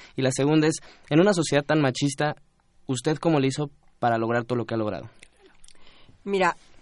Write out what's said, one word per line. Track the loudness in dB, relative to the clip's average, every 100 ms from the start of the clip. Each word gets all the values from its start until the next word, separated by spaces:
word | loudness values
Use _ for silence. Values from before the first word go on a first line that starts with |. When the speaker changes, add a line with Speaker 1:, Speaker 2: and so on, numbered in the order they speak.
| -14 -4
Speaker 1:
Y |
la | -2
segunda | 0 2 4 2
es, | 0 -6 -18 0
en | 2
una | 4
sociedad | 2 0 0
tan | 0 0
machista, | 0 0 -2 -2 -4 -6 _ _ _ _ -8
¿usted | -4 -4 -2
cómo | 0 2
le | 0
hizo | -2 -6 -10 _ _
para | -2 0
lograr | 0 -2
todo | -2 -4
lo | -4
que | -4
ha |
logrado? | -4 -6 -10 -20 -20 _ -20 _ -20 -20 -20 -20 -20 -14 -4
Speaker 2:
Mira, | 0 0 -2 -10 -20